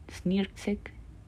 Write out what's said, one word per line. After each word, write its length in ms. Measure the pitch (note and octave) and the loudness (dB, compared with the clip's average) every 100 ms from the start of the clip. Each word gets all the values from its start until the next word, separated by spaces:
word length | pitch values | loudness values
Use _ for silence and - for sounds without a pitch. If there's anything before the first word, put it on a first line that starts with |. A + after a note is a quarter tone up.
| - | -12
Snirzek 800 | - F3+ G3 G3 - - G#3 - - - - | -2 4 4 4 0 0 0 -2 -14 -14 -14